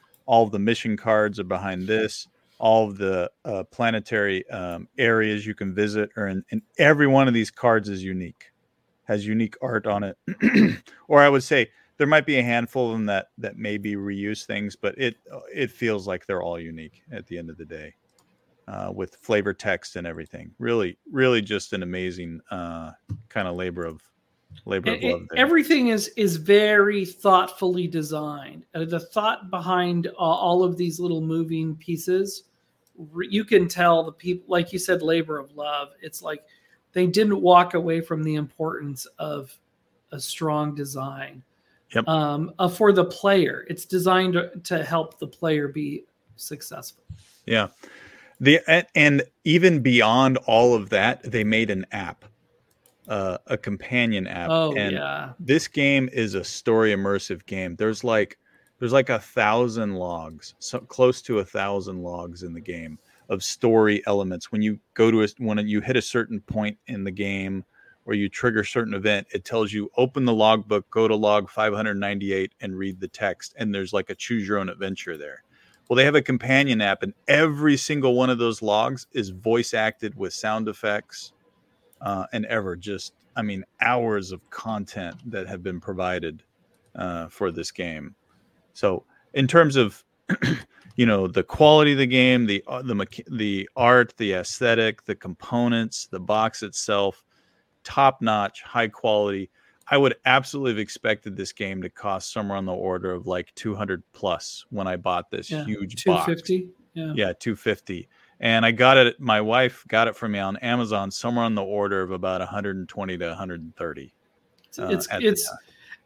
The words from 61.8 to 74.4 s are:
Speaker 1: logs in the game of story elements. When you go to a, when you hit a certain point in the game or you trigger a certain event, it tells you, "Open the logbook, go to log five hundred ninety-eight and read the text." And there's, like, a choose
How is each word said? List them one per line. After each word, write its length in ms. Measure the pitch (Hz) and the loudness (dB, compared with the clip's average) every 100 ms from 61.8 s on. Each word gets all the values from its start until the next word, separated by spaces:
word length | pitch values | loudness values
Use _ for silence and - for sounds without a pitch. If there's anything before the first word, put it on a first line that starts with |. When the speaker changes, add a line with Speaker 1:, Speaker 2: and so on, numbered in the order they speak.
| 95 92 | -6 -10
Speaker 1:
logs 400 | 90 87 87 87 | -10 -10 -12 -12
in 120 | 90 | -14
the 60 | 82 | -12
game 380 | 80 85 80 76 _ _ - | -12 -12 -12 -16 _ _ -8
of 160 | 95 | -6
story 580 | - - 117 113 107 104 - | -6 0 4 6 6 4 0
elements. 440 | 101 95 90 - | 0 -2 -6 -6
When 120 | 107 | -2
you 180 | 107 104 _ | -2 -2 _
go 180 | - 113 | 2 4
to 100 | 113 | 4
a, 60 | 104 - | 2 -2
when 260 | 113 104 104 | -4 -2 -2
you 120 | 107 | -2
hit 160 | 113 127 | 0 -2
a 60 | |
certain 380 | - 123 110 110 | 0 -2 -4 -6
point 360 | - 110 104 104 - | -6 -4 -4 -6 -12
in 160 | 104 | -8
the 80 | 98 | -8
game 520 | 95 101 98 95 95 - _ _ _ - | -6 -4 -4 -6 -8 -10 _ _ _ -4
or 60 | |
you 160 | 107 98 | -2 -2
trigger 320 | - 123 110 | -2 0 0
a 60 | 104 | 0
certain 260 | 127 110 | -2 -2
event, 340 | 101 104 101 95 | -2 0 0 -2
it 160 | 101 - | -10 -4
tells 260 | 113 107 | -2 -2
you, 180 | 107 104 - | -4 -4 0
"Open 300 | 127 139 123 | 0 0 0
the 80 | |
logbook, 560 | 110 107 110 104 104 - | 4 6 4 2 -2 0
go 180 | 113 110 | 0 2
to 60 | |
log 340 | 107 107 104 95 | 2 2 2 0
five 240 | - 107 | -2 -2
hundred 220 | 104 107 | -2 -4
ninety-eight 580 | 98 101 101 98 95 95 _ | -4 -4 -4 -4 -4 -4 _
and 160 | 101 92 | -10 -8
read 240 | 98 92 | -8 -8
the 80 | 95 | -12
text." 460 | - 101 87 - - | -6 -6 -6 -10 -8
And 180 | 110 | -4
there's, 200 | 98 92 | -4 -2
like, 160 | 101 92 | -4 -4
a 40 | |
choose 320 | 95 - 117 | -8 -6 -4